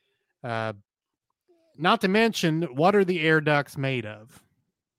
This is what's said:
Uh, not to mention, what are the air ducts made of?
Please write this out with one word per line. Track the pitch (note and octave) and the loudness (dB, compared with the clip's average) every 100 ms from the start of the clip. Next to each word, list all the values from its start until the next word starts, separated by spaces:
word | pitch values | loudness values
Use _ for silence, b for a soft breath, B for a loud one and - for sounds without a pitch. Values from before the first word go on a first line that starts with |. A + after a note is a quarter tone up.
| _ _ _ _ | _ _ _ _
Uh, | B2+ A2+ A2 G#2 _ _ _ _ _ _ _ _ _ - | -8 -6 -6 -10 _ _ _ _ _ _ _ _ _ -4
not | F3 A3+ | 0 0
to | F#3+ | 2
mention, | G#3 A3+ - E3+ D#3+ E3+ | 2 2 0 -2 -2 -4
what | B2+ F3 G#3 | 2 2 4
are | |
the | F#3 F3+ | 2 0
air | D#3 D#3+ | 2 2
ducts | D3+ D3 C3+ - | 2 0 -2 -6
made | C3+ B2+ G#2+ | -4 -4 -8
of? | G#2+ A2 - _ _ _ _ _ | -14 -20 -20 _ _ _ _ _